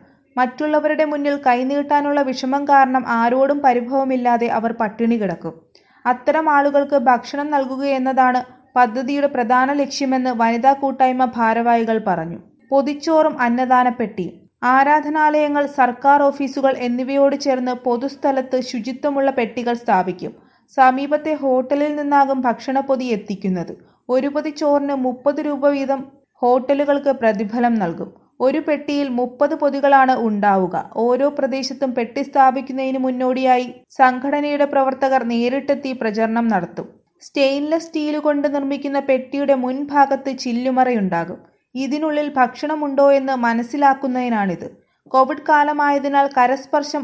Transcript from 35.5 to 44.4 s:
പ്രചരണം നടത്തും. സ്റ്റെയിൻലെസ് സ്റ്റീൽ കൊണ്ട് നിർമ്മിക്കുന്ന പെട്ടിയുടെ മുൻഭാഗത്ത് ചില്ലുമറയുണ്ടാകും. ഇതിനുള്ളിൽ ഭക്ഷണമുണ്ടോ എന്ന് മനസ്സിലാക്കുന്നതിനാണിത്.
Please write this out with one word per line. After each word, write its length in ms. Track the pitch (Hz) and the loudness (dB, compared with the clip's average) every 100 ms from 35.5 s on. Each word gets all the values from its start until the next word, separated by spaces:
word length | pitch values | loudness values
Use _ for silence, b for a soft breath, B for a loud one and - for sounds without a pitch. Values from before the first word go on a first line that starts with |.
| 269 277 277 269 | -2 -2 -2 -2
പ്രചരണം 540 | 262 220 208 226 226 233 | -4 -4 -2 0 0 0
നടത്തും. 380 | 196 175 - - - _ _ | 0 -2 -8 -14 -18 _ _
സ്റ്റെയിൻലെസ് 640 | - 294 269 277 294 330 320 | -10 0 0 0 -2 -4 -4
സ്റ്റീൽ 300 | 311 302 302 | -6 -4 -2
കൊണ്ട് 300 | 302 285 294 | 0 0 -2
നിർമ്മിക്കുന്ന 520 | 285 277 285 277 277 | -2 -4 -6 -4 -4
പെട്ടിയുടെ 540 | 277 262 262 277 285 | 0 -2 -2 -4 0
മുൻഭാഗത്ത് 800 | 269 247 262 285 285 277 269 269 254 | 0 0 -6 -2 2 2 2 -4 -6
ചില്ലുമറയുണ്ടാകും. 1040 | 254 233 254 254 254 233 190 170 165 - b b b | -6 -4 -2 2 2 2 0 -2 -4 -10 b b b
ഇതിനുള്ളിൽ 540 | 247 269 294 311 294 294 | -8 -6 -4 -2 -2 -2
ഭക്ഷണമുണ്ടോ 760 | 277 247 - 294 311 294 277 277 | 0 0 0 -6 -4 -2 2 4
എന്ന് 220 | 277 269 254 | 4 2 0
മനസ്സിലാക്കുന്നതിനാണിത്. 1300 | 233 233 233 285 285 269 269 254 247 220 | 0 0 -4 2 2 2 -2 -2 -2 0